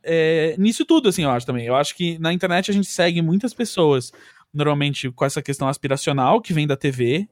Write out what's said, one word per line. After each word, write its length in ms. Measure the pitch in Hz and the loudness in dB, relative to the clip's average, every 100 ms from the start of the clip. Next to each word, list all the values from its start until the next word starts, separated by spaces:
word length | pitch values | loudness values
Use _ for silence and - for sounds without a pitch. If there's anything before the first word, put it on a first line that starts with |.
eh, 500 | - 165 160 160 160 160 | -2 2 2 2 0 2
nisso 260 | 208 - | 0 2
tudo, 240 | 311 320 226 | 2 2 2
assim, 160 | 180 | 2
eu 60 | 143 | 0
acho 160 | 123 120 | 0 -2
também. 200 | 123 117 | -4 0
Eu 80 | |
acho 220 | 127 143 - | 0 0 -2
que 220 | 175 165 | -4 -2
na 120 | 160 | -2
internet 380 | 175 185 175 196 | 0 0 0 0
a 40 | |
gente 120 | 202 196 | 0 0
segue 320 | - 175 170 | 0 0 2
muitas 320 | 165 190 240 | 2 2 0
pessoas, 600 | - 233 - 156 135 123 - - - _ | -4 -4 2 2 2 -2 -14 -20 -20 _
normalmente 580 | 147 147 143 143 139 131 | -4 0 0 0 -2 -6
com 140 | 123 | -4
essa 180 | 139 151 | -4 -2
questão 240 | 139 139 135 | -6 -4 -4
aspiracional, 760 | 135 143 135 - 117 127 220 | -4 -4 -4 -2 0 2 2
que 120 | - | 0
vem 160 | 160 147 | -2 0
da 80 | 135 | 0
T 140 | 147 | -2
V, 360 | 127 120 147 208 | 0 0 -2 -4